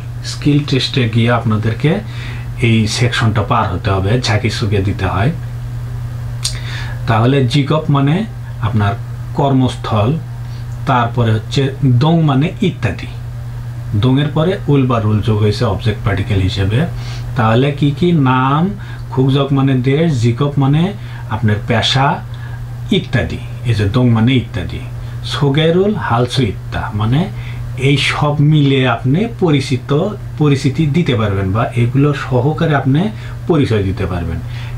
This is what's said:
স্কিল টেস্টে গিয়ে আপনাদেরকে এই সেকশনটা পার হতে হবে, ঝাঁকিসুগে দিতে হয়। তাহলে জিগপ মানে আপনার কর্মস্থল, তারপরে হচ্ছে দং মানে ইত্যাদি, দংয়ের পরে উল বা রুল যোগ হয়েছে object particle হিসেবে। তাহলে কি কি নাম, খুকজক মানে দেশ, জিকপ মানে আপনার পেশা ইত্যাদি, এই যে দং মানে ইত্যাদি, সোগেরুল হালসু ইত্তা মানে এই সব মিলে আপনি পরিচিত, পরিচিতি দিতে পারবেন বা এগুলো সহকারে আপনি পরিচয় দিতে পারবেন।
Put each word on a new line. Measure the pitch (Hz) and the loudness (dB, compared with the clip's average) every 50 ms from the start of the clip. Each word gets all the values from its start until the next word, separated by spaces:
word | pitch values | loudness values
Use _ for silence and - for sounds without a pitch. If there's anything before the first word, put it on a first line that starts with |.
| - - - - - | -4 -8 -10 -8 -8
স্কিল | - - - - 151 143 147 143 | -8 -8 -2 0 2 2 2 2
টেস্টে | - 143 127 - - - 131 120 113 | 2 0 0 0 0 0 0 0 2
গিয়ে | 110 117 113 120 | 2 2 2 4
আপনাদেরকে | 120 117 - 110 107 107 107 113 107 - - 147 175 214 - - - - - - - - - - - - | 2 2 2 0 0 0 0 -2 -2 0 2 2 2 0 -2 -6 -8 -8 -8 -8 -8 -8 -8 -8 -4 0
এই | - 117 113 110 107 | 2 4 4 4 2
সেকশনটা | 107 - - 123 120 - - 120 110 101 110 | 0 0 0 0 0 2 2 2 2 2 0
পার | 101 - 120 117 110 - 90 | 0 0 0 0 0 0 -2
হতে | 87 - 95 | -2 -2 0
হবে, | 95 95 92 98 117 127 | 0 0 2 2 0 0
ঝাঁকিসুগে | 127 113 107 104 - 110 - - 120 101 107 98 | 0 0 0 0 0 -2 -2 -2 -2 0 0 0
দিতে | 92 101 92 - 95 | 0 0 -2 -2 -2
হয়। | 90 90 95 107 143 170 - - - - - - - - - - - - - - - - - - - - - - - - - - - - - - - - - - | -2 0 0 0 0 -2 -2 -6 -8 -8 -8 -8 -8 -8 -8 -8 -8 -8 -8 -8 -8 -8 -8 -8 -8 -6 -6 -6 -6 -6 -6 -6 -8 -6 -6 -6 -6 -6 -4 -2
তাহলে | - 113 107 120 127 139 143 127 | 0 2 4 4 4 4 2 2
জিগপ | 117 - 147 131 147 151 156 - - | 2 2 2 2 2 0 0 2 2
মানে | 143 139 135 139 156 190 226 - - - - - - - | 2 4 4 2 2 0 -2 -4 -8 -10 -10 -10 -8 -6
আপনার | - - - 107 101 101 101 - - - - - - - - | -4 -2 0 0 0 0 0 -4 -6 -8 -8 -8 -8 -4 -2
কর্মস্থল, | - 143 139 135 131 127 120 - - - - 113 107 101 123 160 160 - - - - - - - - - - - - - | 0 2 2 4 4 2 2 0 -4 -4 -2 0 2 2 2 0 -2 -4 -8 -10 -10 -10 -10 -10 -8 -8 -8 -8 -4 -2
তারপরে | - 131 123 120 120 - 123 117 110 | 0 2 2 0 0 0 0 2 2
হচ্ছে | 110 110 - - - 143 135 139 127 - 143 | 0 0 -2 -2 0 0 0 0 0 0 2
দং | 135 123 120 147 160 170 165 | 4 4 4 4 4 4 4
মানে | 160 147 135 131 147 175 - - | 4 4 4 2 2 0 0 0
ইত্যাদি, | - 175 - - - 98 85 - - - - - - - - - - - - - - - - - - - 110 | 0 -2 0 -2 -2 -4 -4 -6 -8 -10 -10 -10 -10 -10 -10 -10 -10 -10 -10 -8 -10 -8 -10 -8 -6 -4 0
দংয়ের | 104 113 127 131 139 147 151 - | 2 2 4 4 2 2 0 0
পরে | 160 160 180 190 - - - | 0 2 2 0 0 0 2
উল | 143 139 131 | 2 4 4
বা | 127 120 117 | 2 2 2
রুল | 107 107 107 104 | 2 2 2 2
যোগ | - 117 107 104 | 2 2 2 2
হয়েছে | 110 107 104 - 120 | 2 2 2 2 0
object | 107 95 90 - 110 98 - - | 0 0 0 -2 -2 -2 -2 -2
particle | 107 95 95 95 - 104 95 | -2 -2 0 -2 0 0 0
হিসেবে। | 92 92 - - 98 95 107 131 170 175 - - - - - - - - - | 0 0 0 0 0 0 2 0 0 -2 -4 -6 -8 -8 -8 -8 -8 -4 -2
তাহলে | - - 110 110 120 135 147 | 0 2 4 4 4 4 2
কি | 143 - 156 143 | 2 2 0 0
কি | 143 - 180 175 | 2 2 2 2
নাম, | 175 156 135 127 127 131 131 131 139 151 170 196 208 - - - - - - - | 4 4 4 4 2 2 2 2 2 2 0 0 -2 -6 -10 -10 -10 -10 -10 -4
খুকজক | - 131 131 135 131 143 139 139 | 0 2 2 4 2 2 2 2
মানে | 143 135 135 139 131 | 2 2 2 2 2
দেশ, | 127 120 135 135 151 170 170 147 117 | 2 2 2 2 2 2 2 2 2
জিকপ | 110 120 117 - 147 147 143 143 | 2 2 2 2 0 0 2 2
মানে | 139 139 143 156 175 202 208 - - - - - - - | 2 4 4 2 2 0 -2 -6 -10 -12 -10 -12 -8 -6
আপনার | 113 - - 107 104 98 - | -4 0 0 0 0 0 0
পেশা | - - 110 - - - 131 135 151 170 - - - - - - - - - - - - - - - | 0 0 0 2 2 2 2 2 2 0 -2 -6 -10 -12 -12 -10 -10 -10 -10 -10 -10 -10 -10 -4 -2
ইত্যাদি, | 214 180 - - - 101 95 78 - - - - - - - | -2 -2 0 0 -2 -2 -2 -2 -6 -8 -8 -10 -10 -4 -2
এই | 120 110 | 0 0
যে | 101 104 98 | 2 0 2
দং | - 123 127 120 | 2 2 4 4
মানে | 117 110 110 123 135 | 4 4 4 4 4
ইত্যাদি, | 123 - - - 95 82 78 - - - - - - - - - - - | 2 0 -2 -6 -8 -6 -6 -8 -8 -8 -10 -10 -10 -8 -8 -8 -8 -8
সোগেরুল | - - - 143 139 135 151 160 165 165 185 196 208 214 | -6 -2 0 0 2 2 2 2 4 4 4 2 2 0
হালসু | 165 - - 120 127 123 123 - 127 | -2 -2 0 0 0 0 0 0 0
ইত্তা | 127 92 - - - - - - 120 117 110 | 0 0 -2 -6 -8 -6 -6 -6 -6 -4 -4
মানে | 104 107 113 127 151 190 - - - - - - - - - - 131 | -2 0 2 2 2 0 0 -4 -8 -10 -8 -8 -8 -8 -8 -4 0
এই | 131 139 143 | 2 2 2
সব | 139 - - - - 151 147 147 151 | 2 2 0 0 0 0 0 2 4
মিলে | 147 151 156 151 143 139 135 135 127 127 | 4 4 6 4 4 4 4 4 2 2
আপনি | 117 - - 127 139 180 226 240 - - | 0 0 0 0 2 2 0 -2 0 0
পরিচিত, | 190 170 147 135 120 - 135 120 - - 143 147 185 214 208 - - - - - | 2 2 2 2 0 0 -4 -4 -2 0 0 0 0 -2 -4 -6 -10 -10 -2 0
পরিচিতি | 151 147 143 139 - 135 120 - 160 | 2 2 2 2 2 0 0 0 0
দিতে | 147 139 175 165 - 123 | 2 2 0 2 2 0
পারবেন | 110 110 104 98 98 95 95 | 0 0 0 0 0 0 0
বা | 92 110 123 | 0 0 0
এগুলো | - - 117 120 117 123 139 139 147 139 | 0 0 0 0 2 2 2 2 2 2
সহকারে | - - - 127 123 117 147 151 - 170 151 147 | -2 -2 -2 0 2 2 0 0 0 0 2 2
আপনি | 139 127 135 135 151 196 220 - - - - - - - | 2 2 2 2 2 2 0 -4 -6 -10 -10 -10 -6 -2
পরিচয় | - 175 147 131 - 110 104 | 0 2 2 2 2 2 0
দিতে | 95 95 87 - 92 | 0 0 -2 -2 -4
পারবেন। | 90 90 85 85 82 82 80 - - - - - - - | -4 -2 -4 -4 -4 -4 -6 -6 -8 -8 -8 -8 -8 -8